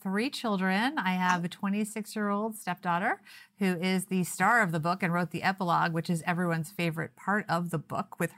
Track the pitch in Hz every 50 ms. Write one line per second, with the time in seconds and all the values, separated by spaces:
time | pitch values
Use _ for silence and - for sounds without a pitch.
0 | - 196 185 202 233 294 - - - 226 202 185 190 190 185 196 233 269 311 294
1 | 190 185 185 185 180 180 180 175 170 175 - - - 196 196 208 220 214 - 220
2 | 208 - - 220 208 208 202 202 214 226 214 - - 185 175 180 - 180 170 175
3 | 196 247 381 - _ - - - - - _ - 202 185 180 165 180 185 190 185
4 | 185 - 185 185 175 - - - 185 202 240 233 214 170 160 165 151 175 180 190
5 | 202 170 170 175 180 165 - - - 180 196 - 190 175 160 156 160 170 160 165
6 | 165 - 175 165 - 180 175 170 180 170 165 160 156 - - - 170 170 156 165
7 | 160 - - - - - 202 214 - - 165 170 175 170 - 156 - - - -
8 | 202 - - - 170 165 -